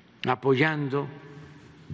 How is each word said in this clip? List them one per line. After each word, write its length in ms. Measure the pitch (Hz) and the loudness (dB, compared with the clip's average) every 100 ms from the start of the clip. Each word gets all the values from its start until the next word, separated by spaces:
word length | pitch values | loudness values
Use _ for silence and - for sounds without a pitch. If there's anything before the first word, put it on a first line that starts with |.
| - - 123 | -20 -6 -2
apoyando 800 | 120 135 131 156 151 139 143 143 - - - - - - - - | 2 4 4 4 2 -2 -2 -4 -10 -18 -18 -20 -20 -20 -20 -14